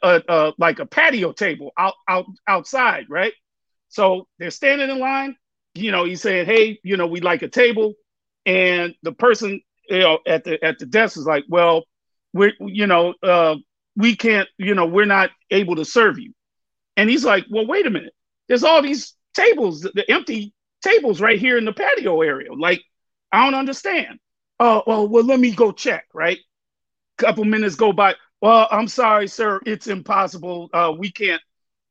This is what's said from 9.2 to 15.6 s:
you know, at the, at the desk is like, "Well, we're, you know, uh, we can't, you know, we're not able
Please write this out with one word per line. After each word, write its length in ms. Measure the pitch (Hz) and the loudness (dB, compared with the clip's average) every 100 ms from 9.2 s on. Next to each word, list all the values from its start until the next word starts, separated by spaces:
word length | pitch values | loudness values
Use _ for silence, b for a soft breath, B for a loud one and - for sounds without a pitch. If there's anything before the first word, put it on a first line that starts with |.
| 247 214 - 196 _ _ - | 2 2 -2 -10 _ _ -4
you 100 | 185 | 2
know, 180 | 180 160 180 | 2 2 0
at 180 | 160 | -2
the, 180 | 175 160 | -2 -4
at 140 | 156 156 | -4 -4
the 80 | 131 | -2
desk 300 | 214 220 170 | 0 0 -2
is 80 | 147 | -4
like, 180 | 147 147 | -4 0
"Well, 360 | 175 170 165 165 _ _ _ _ | 2 2 2 -2 _ _ _ _
we're, 200 | 180 202 - | 2 2 0
you 260 | 202 196 202 | -8 -2 2
know, 280 | 175 175 175 | 2 2 -2
uh, 340 | 190 175 160 151 - _ _ - | 2 4 2 0 -8 _ _ 0
we 180 | 233 214 | 0 2
can't, 320 | 226 208 190 - | 2 0 0 -6
you 160 | 190 | -2
know, 120 | 196 170 | 0 0
we're 180 | 185 208 | 2 2
not 240 | 196 185 _ - | 2 0 _ -2
able 260 | 196 | -2